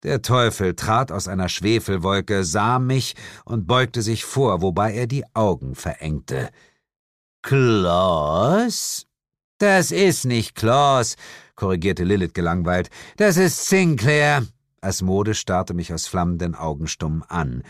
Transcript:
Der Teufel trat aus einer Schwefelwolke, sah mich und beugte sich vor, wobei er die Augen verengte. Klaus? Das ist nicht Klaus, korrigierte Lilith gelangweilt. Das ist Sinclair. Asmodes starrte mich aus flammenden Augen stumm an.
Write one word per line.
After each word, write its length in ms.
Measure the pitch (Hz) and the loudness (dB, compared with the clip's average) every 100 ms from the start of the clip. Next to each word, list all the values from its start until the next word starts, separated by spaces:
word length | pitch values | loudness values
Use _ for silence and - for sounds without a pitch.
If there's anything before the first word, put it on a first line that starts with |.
Der 200 | - 135 | -2 -4
Teufel 520 | - 127 117 - 95 | 0 2 2 0 -2
trat 380 | 85 - 113 131 | -2 0 0 0
aus 160 | 87 92 | -6 -6
einer 220 | 92 90 | -4 -4
Schwefelwolke, 920 | - 98 113 98 98 85 98 90 101 | -2 0 0 0 -2 0 -2 -2 -2
sah 340 | 90 90 107 127 | -2 0 0 0
mich 380 | 127 131 117 - - - | 0 -2 -2 -8 -16 -20
und 220 | - 113 85 | -8 -6 0
beugte 340 | 123 127 123 | 2 2 -2
sich 240 | 107 113 | -2 -4
vor, 380 | - - 131 92 | -4 0 0 2
wobei 320 | 95 85 107 | 0 0 -2
er 120 | 107 120 | -2 -4
die 180 | 135 - | -4 -6
Augen 400 | - 107 82 65 | -2 0 0 -4
verengte. 760 | 65 - 73 78 76 64 67 62 _ _ _ _ _ _ _ _ _ | -8 -8 -8 -6 -6 -6 -6 -6 _ _ _ _ _ _ _ _ _
Klaus? 1600 | - 139 127 110 90 85 92 85 76 80 113 190 240 - - - - _ _ _ _ _ | -2 2 4 4 4 2 2 2 0 2 2 2 0 -4 -6 -8 -12 _ _ _ _ _
Das 320 | 202 190 170 | 2 4 2
ist 340 | 170 190 160 | 2 2 2
nicht 300 | 127 120 107 | 0 -2 -2
Klaus, 600 | - 110 131 143 135 117 - - - - | -2 2 4 4 4 0 -6 -16 -20 -20
korrigierte 500 | - 98 92 87 87 | -6 -2 0 0 0
Lilith 280 | 90 101 87 | 2 2 0
gelangweilt. 560 | - 85 87 85 90 90 - - - | -2 0 0 0 0 -2 -8 -20 0
Das 180 | 208 175 | 2 4
ist 320 | 185 - - | 2 2 0
Sinclair. 760 | 190 180 143 110 147 147 147 117 _ _ _ | 2 4 2 2 4 4 2 -2 _ _ _
Asmodes 580 | 95 95 92 95 104 107 | -6 -2 0 2 2 -2
starrte 360 | - 92 92 | 0 -2 0
mich 180 | 87 82 | -4 -6
aus 140 | 82 - | -6 -4
flammenden 480 | 92 87 85 87 | -2 -2 -2 -4
Augen 320 | 80 80 73 78 | -4 -6 -6 -6
stumm 360 | - 80 78 78 | -6 -4 -4 -6
an. 340 | 85 71 62 | -6 -4 -6